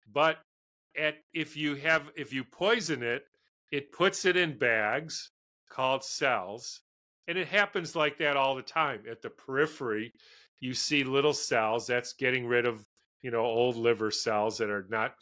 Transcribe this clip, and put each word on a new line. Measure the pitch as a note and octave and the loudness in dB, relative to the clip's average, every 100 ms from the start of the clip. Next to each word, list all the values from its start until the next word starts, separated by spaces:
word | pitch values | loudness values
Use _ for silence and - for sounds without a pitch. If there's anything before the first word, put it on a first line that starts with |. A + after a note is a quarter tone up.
| _ | _
But | A#2 D#3+ D#3 _ _ _ _ _ D3 | 2 2 2 _ _ _ _ _ -4
at, | D3+ D3+ _ | -4 -4 _
if | - D#3 D3 | -8 -6 -4
you | D3+ | -4
have, | C#3+ D#3 D#3+ D3+ D#3 | 0 2 2 0 -10
if | C3+ | -8
you | C3 | -6
poison | B2 - F#3 A#3+ E3 C3+ | -8 -2 0 0 0 -4
it, | A#2 B2 - _ _ _ - | -2 -4 -8 _ _ _ -8
it | C#3+ C#3 | -8 -6
puts | - F#3 F#3+ | 0 0 2
it | F#3+ F3+ | 2 2
in | F3 C3 | 2 2
bags | B2 A2+ G#2+ B2+ D#3+ - - _ _ _ _ | 2 2 2 -2 -4 -12 -12 _ _ _ _
called | - C3 C3 | -2 0 0
cells. | - - C#3+ A#2 F#2 A2 - - _ _ _ _ - | -4 -2 0 0 -2 -10 -12 -18 _ _ _ _ -8
And | F3 | -6
it | E3+ | 0
happens | G3 G3+ G3+ E3 E3+ | 2 2 0 -4 0
like | D3+ D3 | 0 2
that | D3+ C#3 | 0 2
all | C3+ | 2
the | C3 | 0
time. | B2 E3 D3+ A2+ A#2 | -4 -2 0 -2 -10
At | A2+ | -12
the | A#2 | -12
periphery, | - - C3+ D3+ D3+ B2 G#2+ A#2 - - - _ - | -14 -4 0 0 0 -4 -4 -6 -12 -20 -20 _ -12
you | B2+ | -8
see | B2 - D3 | -4 0 0
little | C3 C3+ D3 | 2 2 2
cells. | C#3 - B2 A2 A#2 A2 | 2 0 2 2 0 0
That's | B2 A#2+ | -2 -4
getting | - C3 B2+ A#2+ | -2 0 0 2
rid | B2 | 2
of, | A#2+ A2 G#2 _ _ _ | 2 -2 -10 _ _ _
you | B2+ | -4
know, | A#2 | -2
old | A#2 A2+ B2 A#2 | 0 2 2 4
liver | A#2 A2+ A2 | 2 2 0
cells | - - G#2+ G#2+ G#2+ | -2 0 2 0 0
that | G#2+ | -2
are | G#2 F#2+ | -2 -2
not | A2 A2+ - | -2 -2 -6